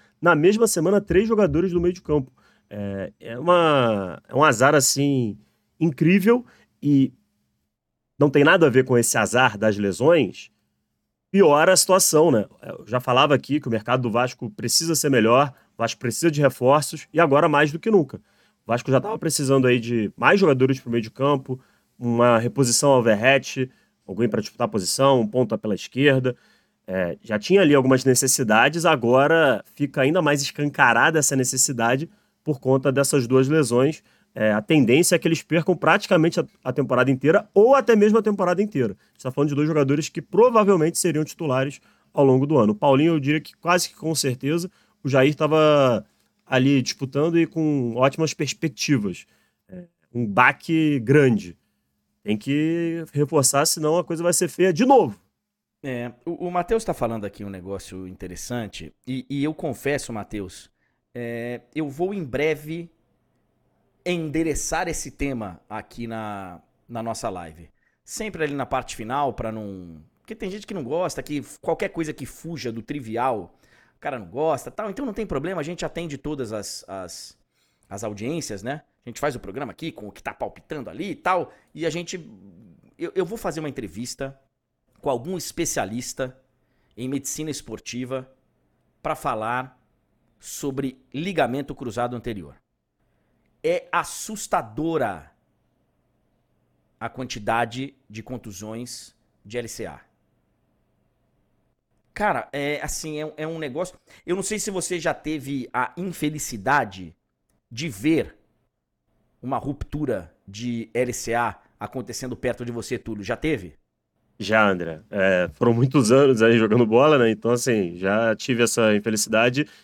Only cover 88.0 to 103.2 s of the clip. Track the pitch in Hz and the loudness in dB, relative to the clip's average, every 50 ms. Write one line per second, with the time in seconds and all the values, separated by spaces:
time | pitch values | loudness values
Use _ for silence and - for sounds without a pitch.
88 | 127 123 135 131 131 _ _ _ _ _ _ _ _ _ _ _ _ _ _ _ | -8 -8 -8 -10 -10 _ _ _ _ _ _ _ _ _ _ _ _ _ _ _
89 | - 143 151 - - 143 117 110 107 113 123 127 131 139 _ _ _ _ _ _ | -6 -6 -6 -4 -4 -6 -4 -4 -4 -4 -4 -6 -6 -10 _ _ _ _ _ _
90 | _ _ _ _ _ _ _ _ - - - - 151 139 135 139 131 131 - _ | _ _ _ _ _ _ _ _ -18 -16 -14 -8 -8 -6 -6 -4 -6 -6 -8 _
91 | _ _ - 139 170 202 180 147 135 117 127 143 143 - 139 - 131 117 98 120 | _ _ -10 -8 -6 -4 0 0 0 0 -2 -6 -8 -10 -12 -12 -10 -10 -6 -6
92 | 120 123 123 113 - 123 107 95 76 67 - _ _ _ _ _ _ _ _ _ | -6 -6 -6 -8 -10 -10 -10 -10 -12 -16 -20 _ _ _ _ _ _ _ _ _
93 | _ _ _ _ _ _ _ _ _ _ _ _ - 247 269 - - - 170 170 | _ _ _ _ _ _ _ _ _ _ _ _ -4 -2 -2 -2 -4 -4 -4 -4
94 | 151 - - - - - 220 202 - - 202 175 131 107 110 147 156 165 160 151 | -4 -4 -12 -14 -12 -12 -12 -12 -6 -4 -4 -4 -4 -6 -8 -6 -4 -2 -2 -2
95 | 123 104 90 78 71 _ _ _ _ _ _ _ _ _ _ _ _ _ _ _ | -2 -4 -6 -10 -14 _ _ _ _ _ _ _ _ _ _ _ _ _ _ _
96 | _ _ _ _ _ _ _ _ _ _ _ _ _ _ _ _ _ _ _ - | _ _ _ _ _ _ _ _ _ _ _ _ _ _ _ _ _ _ _ -14
97 | 113 113 - 131 127 123 - 110 104 113 113 117 120 110 117 127 135 147 _ _ | -14 -14 -10 -12 -12 -10 -12 -8 -4 -2 0 0 -2 -2 -6 -10 -12 -12 _ _
98 | _ _ 104 113 107 - 127 113 - 110 92 90 107 110 110 117 123 123 - - | _ _ -16 -16 -14 -12 -14 -14 -14 -16 -16 -14 -14 -12 -12 -12 -12 -14 -16 -18
99 | - - _ _ _ _ _ _ _ 101 117 120 117 110 - - 104 82 71 - | -18 -20 _ _ _ _ _ _ _ -10 -10 -10 -10 -10 -12 -12 -12 -12 -14 -18
100 | _ _ _ _ _ _ _ _ _ _ _ _ _ _ _ _ _ _ _ _ | _ _ _ _ _ _ _ _ _ _ _ _ _ _ _ _ _ _ _ _
101 | _ _ _ _ _ _ _ _ _ _ _ _ _ _ _ _ _ _ _ _ | _ _ _ _ _ _ _ _ _ _ _ _ _ _ _ _ _ _ _ _
102 | _ _ - - 208 202 151 117 - - - 143 139 147 147 - 147 - - - | _ _ -8 -4 -2 -2 -2 -2 -6 -8 -8 -6 -4 -4 -6 -6 -6 -8 -10 -10
103 | - 156 151 151 | -10 -10 -8 -8